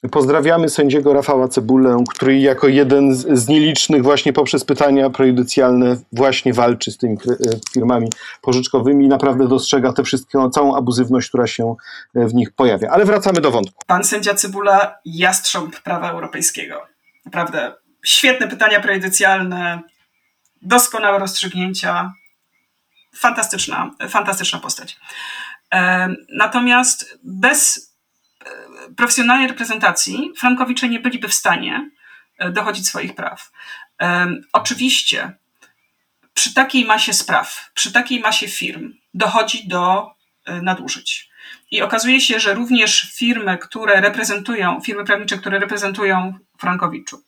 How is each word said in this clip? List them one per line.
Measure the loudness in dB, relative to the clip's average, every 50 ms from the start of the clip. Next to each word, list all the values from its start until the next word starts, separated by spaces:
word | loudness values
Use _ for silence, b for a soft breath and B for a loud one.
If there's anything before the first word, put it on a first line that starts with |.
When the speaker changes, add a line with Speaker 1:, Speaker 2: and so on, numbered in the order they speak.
| -8 0
Speaker 1:
Pozdrawiamy | 2 2 4 4 4 4 4 4 4 4 2 0
sędziego | 2 2 2 4 4 4 4 4 4
Rafała | 4 2 2 2 2 2
Cebulę, | 2 0 -2 2 4 4 6 6 6 4 2 0 -2
który | -2 0 2 4 4 4
jako | 4 4 2 4 4
jeden | 4 6 6 4 6 6 6 6 4 2
z, | 2 2 2 2 2
z | 4
nielicznych | 4 4 4 4 4 2 0 0 2 4 4 6
właśnie | 4 4 4 2 2 2
poprzez | 2 2 2 0 -2 0
pytania | 0 0 2 4 4 4 4 4 2
prejudycjalne | 2 4 4 4 4 4 2 2 2 2 4 4 4 4 4 2 2 0 -4 _
właśnie | -2 2 2 2 2 2 0 0 2
walczy | 4 4 2 2 0 -4 -10
z | -6
tymi | _ -2 -2 -2
kre-, | -2 -2 -2 -2
e, | 0 0 -2 -2 -2 -6 -4 -4
firmami | 0 0 2 2 0 0 -2 -6 B B B B B
pożyczkowymi | -2 0 0 0 0 0 0 2 2 4 4 6 6
i |
naprawdę | 6 4 4 2 2 2 2 2
dostrzega | 2 2 0 2 2 0 2 2 0 0
tę | 0 -2
wszystką, | -2 -2 -6 -6 _ 0 0 0 2
całą | 2 2 2 2 2
abuzywność, | 0 -2 0 0 0 0 2 2 0 0 -2
która | -2 0 0
się, | 0 -2 -4 -4 -4 -4 -8 B B B B B B _
e, | 0 0
w | 2 2
nich | 0 0 0
pojawia. | _ 2 2 2 2 2 0 2
Ale | 2 4 4
wracamy | 4 2 2 2 2 0 2
do | 2 2
wątku. | 2 2 -2 -2 _ _ -2
Speaker 2:
Pan | -2 0 0 0
sędzia | -2 -4 -2 -2 -2 -2
Cebula, | -2 -2 -4 -6 -2 2 4 4 4 2 0 -4 -14 _
jastrząb | -14 -6 -2 0 0 0 0 -2 -2 -4 -4 -6 -8 -14 -14
prawa | _ -6 -6 -6 -4 -8
europejskiego. | -8 -8 -10 -10 -8 -4 -4 -4 -4 -4 -12 -12 -12 -16 -16 _ _ _ _ _ _ _ _
Naprawdę | -10 -6 -6 -6 -4 -4 -6 -6 -6 -10 _ _ _ _ _ -2
świetne | 0 2 4 4 2 2 2 -2
pytania | -6 -2 0 2 2 2 2
prejudycjalne, | 0 0 -4 -2 -4 -4 -2 2 2 2 2 2 0 -4 -6 -4 -4 -6 -6 -8 -12 _ _ _ _ _ _ _ _ _ _ _ _ _ _ _
doskonałe | -4 2 2 2 2 2 -4 -2 0 0 0 0
rozstrzygnięcia. | -2 -4 -6 -6 -6 -6 -4 -4 -4 -4 -4 -4 -4 -4 -4 -4 -4 -6 -10 _ _ _ _ _ _ _ _ _ _ _ _ _ _ _ _ _ _ _ _
Fantastyczna, | 0 0 0 0 0 -4 -4 -4 -6 -6 -6 -6 -6 -8 -8 -10 _ -12 -4
fantastyczna | -4 -2 -2 -2 -4 -4 -4 -6 -6 -6
postać. | -8 -8 -10 -10 -10 -18 -20 B B B B B B B B B B B B B B _ 0
E, | 0 2 2 2 0 0 -2 -4 -8 -12 _
natomiast | -2 0 0 0 2 0 2 4 4 4 4 2 -2 -4 -8 -18 -18 _ _
bez, | -14 -6 0 0 2 2 2 0 0 -2 -4 -10 _ _ _ _ _ _ _ _ _ _ _ -20
e, | -20 -20 -20 -20 -20 -20 -20 -20 -18 -2
profesjonalnej | -2 0 2 2 2 4 4 4 4 2
reprezentacji | 0 -2 -6 -6 -6 -4 0 0 0 0 0 -4 -4 -4 -6 -8 -8 -8
frankowicze | -2 0 0 2 2 0 -4 -2 -4 -2 -2
nie | -4 -2
byliby | -4 -4 -4 -4 -6
w | -4 -4
stanie, | -2 0 0 -2 -2 -4 -6 -6 -8 -8 -10 b b b b b b b b _
e, | _ -8 -4
dochodzić | -4 -4 -4 -4 -6 -4 -6
swoich | -6 -6 -6 -10 -10 -10
praw. | -10 -10 -12 -12 -14 -20 _ B B B B B B B B _ _
E, | -4 -2 0 0 -2 -2 -4 -8 -10 _ -2
oczywiście | -2 -2 -2 -6 -2 -2 -2 0 0 0 -2 -4 -4 -6 -10 -14 _ _ _ _ _ b b b b _ _ _ _ _ _ _ _ _ _ _
przy | -4 -4 0 2
takiej | 0 0 2 2 -2 2
masie | 2 0 0 0 0 -2
spraw, | -2 -2 0 -2 -2 -2 -4 -12 -14 -16 _ _
przy | -6 -6 0
takiej | 0 -2 -2 0 -4 -2
masie | -2 0 0 0 -4
firm | -4 -8 -8 -8 -8 -8 -10 -14 -16 -16 _ _ _ _
dochodzi | -4 -2 0 0 0 0 0 -4 -8 -6
do, | -6 -4 0 0 2 0 0 -2 -8 _ _ _ _ _ _ _
e, | -12 -10 -6
nadużyć. | -4 -4 -4 -4 -6 -10 -10 -8 -6 -8 -8 -8 -10 B B B B B B B B _
I | -4 -2
okazuje | -2 0 -2 -2 2 2 2 2
się, | 2 0 0 0
że | 0 -2 -2
również | -2 0 0 2 2 2 2 0 -2 -4 -8 -10
firmy, | -4 -2 -2 -2 -2 -2 -4 -4
które | -4 -8 -14 -14 -6 0 2 2 4
reprezentują, | 4 2 0 -2 -4 -4 -4 -6 -6 -6 -6 -2 -2 -2 -2 -4
firmy | -6 -8 -8 -6 -2
prawnicze, | -2 -2 -2 -2 -6 -6
które | -6 -6 -4 -4 -4
reprezentują | -2 -4 -6 -6 -6 -6 -6 -4 -2 0 0 0 -2 -4 -8 -12 _ _ _
frankowiczów | _ -6 -4 -4 -2 -4 -6 -6 -8 -14 -16 -20 -20 _